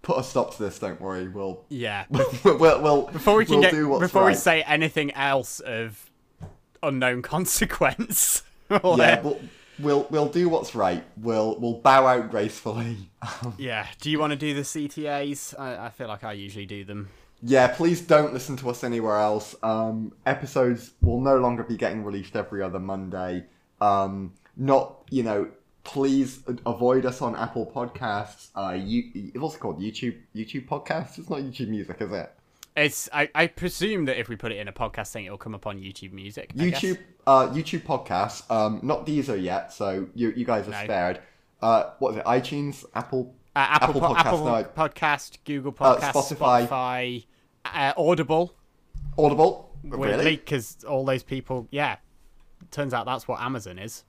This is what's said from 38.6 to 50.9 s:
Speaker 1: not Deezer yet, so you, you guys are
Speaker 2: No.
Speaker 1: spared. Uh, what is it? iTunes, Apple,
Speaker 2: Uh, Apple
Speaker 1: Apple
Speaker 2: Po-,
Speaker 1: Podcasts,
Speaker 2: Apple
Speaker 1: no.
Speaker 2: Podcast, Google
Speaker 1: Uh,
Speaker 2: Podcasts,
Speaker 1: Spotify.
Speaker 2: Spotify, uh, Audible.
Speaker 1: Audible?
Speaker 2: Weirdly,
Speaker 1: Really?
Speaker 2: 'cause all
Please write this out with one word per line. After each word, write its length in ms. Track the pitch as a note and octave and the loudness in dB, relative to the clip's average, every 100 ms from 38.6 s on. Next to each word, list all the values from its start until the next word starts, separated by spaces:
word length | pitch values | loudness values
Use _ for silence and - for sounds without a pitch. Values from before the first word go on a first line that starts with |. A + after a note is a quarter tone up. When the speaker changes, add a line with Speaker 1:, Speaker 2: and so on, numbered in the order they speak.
| G#2+ G#2+ | 0 -2
Speaker 1:
not 220 | B2+ D3+ D3+ | -4 -4 -2
Deezer 360 | D3 C3 G2+ | -4 -2 -4
yet, 300 | F2+ F#2+ - | -2 -4 -6
so 360 | - G2+ F#2+ F#2 | -6 -4 -4 -6
you, 180 | A2 A2+ | -2 -2
you 120 | B2 B2 | -2 -2
guys 220 | A2 G2+ | -2 -2
are 40 | |
Speaker 2:
No. 120 | G#2 | -8
Speaker 1:
spared. 360 | G#2 G2 F2+ F#2 - _ _ _ | -4 -2 -2 -4 -12 _ _ _
Uh, 300 | A2+ A2+ - - | 4 4 2 -2
what 120 | - | -2
is 60 | G#2+ | -2
it? 80 | - | 0
iTunes, 580 | B2 B2+ C#3+ C#3+ C3+ - | 0 0 -6 -6 -8 -10
Apple, 400 | - - C3 B2+ - _ - | -10 -6 -6 -6 -12 _ 0
Speaker 2:
Uh, 40 | C3+ | 4
Apple 200 | D3+ B2+ | 6 4
Speaker 1:
Apple 120 | C#3+ | 4
Speaker 2:
Po-, 60 | E3 | 4
Speaker 1:
Podcasts, 120 | D3 D#3+ | 4 4
Speaker 2:
Apple 200 | D#3+ D3 | 2 2
Speaker 1:
no. 180 | A#2 G2+ - | 0 -2 -2
Speaker 2:
Podcast, 600 | D#3 - D#3 C#3+ - - - | -4 0 0 0 -4 -18 -8
Google 300 | C#3+ C3+ C#3 | -6 -6 2
Speaker 1:
Uh, 160 | C3+ B2 | 4 6
Speaker 2:
Podcasts, 160 | C#3+ C#3+ C3+ C#3+ | 4 0 0 0
Speaker 1:
Spotify. 300 | C#3+ B2 A#2+ | 4 4 4
Speaker 2:
Spotify, 580 | C3+ B2+ B2+ B2 B2 - _ _ _ - | -2 -2 -2 -4 -6 -12 _ _ _ -10
uh, 280 | A#2 C#3 D#3+ | 0 0 2
Audible. 560 | D#3+ F3 C#3+ D#3+ F3 _ _ _ _ - - - | 2 2 2 0 0 _ _ _ _ -12 -6 4
Speaker 1:
Audible? 540 | D3 C#3+ E3+ F#3+ - - | 4 6 4 4 -12 -16
Speaker 2:
Weirdly, 240 | C#3+ C3 C3+ A2 | -10 -4 0 2
Speaker 1:
Really? 200 | D#3 D#3 | 2 0
Speaker 2:
'cause 400 | - C#3+ A2 - | -2 -4 -4 -16
all 180 | A2 | -4